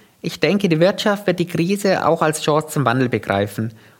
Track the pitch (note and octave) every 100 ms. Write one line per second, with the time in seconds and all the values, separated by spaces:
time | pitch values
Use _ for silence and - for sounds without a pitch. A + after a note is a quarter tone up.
0 | _ _ F3 - D3+ G3+ F#3+ D#3+ F3+ G3
1 | G#3+ G3+ F#3 F3+ F3 E3 E3+ G3+ G3+ F3+
2 | - D#3+ D#3 D3+ - D3+ D#3 D#3 A#2+ B2+
3 | B2+ A2 - G2+ G#2 - A2 - -